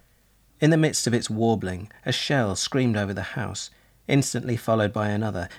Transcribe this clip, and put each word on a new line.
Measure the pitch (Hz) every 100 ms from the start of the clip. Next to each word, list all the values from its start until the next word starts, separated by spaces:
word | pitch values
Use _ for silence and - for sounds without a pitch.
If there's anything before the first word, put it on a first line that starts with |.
| _ _ _ _ _ -
In | 151
the | 160
midst | 156 - -
of |
its | 113 -
warbling, | 110 113 107 92 90 104 - -
a |
shell | 127 - 143 107 92
screamed | - 139 127 107
over | 98
the | 98
house, | 90 - 98 98 - _ _ _ -
instantly | 139 135 123 127 117
followed | - 110 104
by | 107 104
another | 104 110 92 -